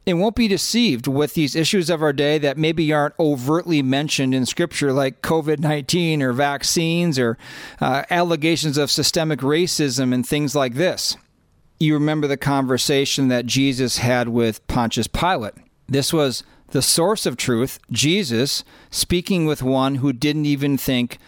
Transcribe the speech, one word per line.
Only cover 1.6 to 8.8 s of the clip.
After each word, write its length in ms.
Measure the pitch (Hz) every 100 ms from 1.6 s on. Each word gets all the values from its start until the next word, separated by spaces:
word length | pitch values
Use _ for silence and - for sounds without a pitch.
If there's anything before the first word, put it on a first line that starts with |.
| 156 202 165
of 100 | 165
our 120 | 156
day 260 | 139 147 151
that 180 | 143 135
maybe 360 | 156 165 151
aren't 240 | 151 147 -
overtly 640 | 160 143 127 160 175 156
mentioned 500 | 131 135 151 - 131
in 140 | 131 123
Scripture, 460 | - 170 - 143
like 300 | 131 135 -
covid 360 | - 165 151 147
nineteen 640 | 151 151 131 175 165 156
or 100 | 131
vaccines 840 | 120 143 143 - 180 165 170 175 131
or, 180 | 117 113 - - - -
uh, 240 | 143 135 -
allegations 680 | 175 175 165 156 165 151
of 140 | 139